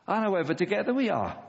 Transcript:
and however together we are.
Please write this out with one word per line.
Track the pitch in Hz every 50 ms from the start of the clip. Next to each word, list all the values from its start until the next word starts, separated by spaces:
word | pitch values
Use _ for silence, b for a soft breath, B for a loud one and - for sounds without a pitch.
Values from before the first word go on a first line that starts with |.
| _
and | - 190 220 220
however | 208 190 175 156 139 165
together | 165 180 180 202 208 - 262 247
we | 269 262 214
are. | - 117 98 85 - - -